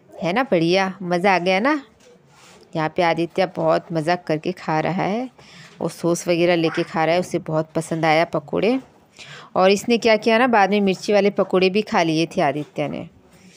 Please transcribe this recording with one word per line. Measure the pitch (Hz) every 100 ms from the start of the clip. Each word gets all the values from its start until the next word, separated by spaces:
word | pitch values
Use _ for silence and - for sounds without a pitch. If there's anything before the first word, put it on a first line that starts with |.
| _ -
है | 165
ना | 196
बढ़िया, | 262 180 165 185 190 185
मज़ा | 180 175 196 185
आ |
गया | 175 190
ना। | 240 302 - _ - - _ _ - - - 165
यहाँ | 156 156
पे |
आदित्य | 170 165 165 - 160
बहुत | 175 160 170 -
मज़ा | 165 156 175
करके | - 156 -
खा | 185 - 156
रहा | 156 180
है, | 165 214 254 - - - - -
वो | 165
सॉस | - 170 170 -
वगैरह | 175 175 175
लेके | 165 165
खा | 170 175 160
रहा | 170
है, |
उसे | 180 170
बहुत | - 160 160 -
पसंद | 160 165 160
आया | 156 170
पकौड़े। | 165 143 170 180 262 - _ _ - - - - -
और | 185
इसने | 202 - 233
क्या | 226 214
किया | 220 220
ना, | 262
बाद | 233 190
में | 208
मिर्ची | 196 185 -
वाले | 208 202
पकौड़े | 202 190 190 190
भी | 190
खा | 208 214
लिए | 170 156 165
थे | 190
आदित्य | 156 139 147 - 143
ने। | - 170 - _ - -